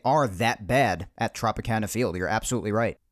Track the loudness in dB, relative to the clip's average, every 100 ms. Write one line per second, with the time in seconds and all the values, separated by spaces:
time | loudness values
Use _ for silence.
0 | 2 2 2 0 0 0 0 2 4 0
1 | -6 -6 -6 -2 -2 -2 0 0 0 -2
2 | -2 0 0 0 0 -2 0 0 0 -4
3 | _